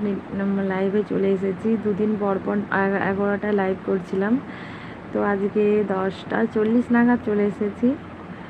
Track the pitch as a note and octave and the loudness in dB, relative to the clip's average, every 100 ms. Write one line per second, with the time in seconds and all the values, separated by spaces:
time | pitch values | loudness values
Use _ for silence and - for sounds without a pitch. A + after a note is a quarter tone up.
0 | G#3 G3 - G3 G3 G3 G3 F#3+ G3 G#3 | 0 -4 -4 -4 0 0 0 0 0 0
1 | G3 F#3+ G3 F#3+ G3 F3+ A3 A3 G#3 G3 | 0 0 2 2 0 -2 0 0 0 0
2 | G#3+ G3+ G3+ F#3+ G3 G#3 G3+ F#3+ G3 G3 | 0 0 0 0 0 -2 0 0 2 2
3 | F3+ G3 G3+ G3+ G#3 G#3 F#3+ F#3 - G3 | 0 0 0 0 0 2 0 -2 -2 -2
4 | F3 F#3+ G3+ C4 - - - - - - | -2 -2 0 0 -2 -12 -12 -12 -14 -14
5 | - G#3 G#3 G3+ G3+ G#3+ G#3 G#3 G3 F#3+ | -6 -2 0 0 0 2 4 4 2 0
6 | F#3+ F#3 - G3+ A3 A3 G#3+ A#3+ A#3+ A#3+ | -2 -4 -4 0 0 2 2 2 4 4
7 | A#3+ B3 A3 G#3 G#3 - G#3 - B3 D4+ | 4 4 2 2 2 0 -4 0 0 0
8 | - - - - | -6 -14 -14 -14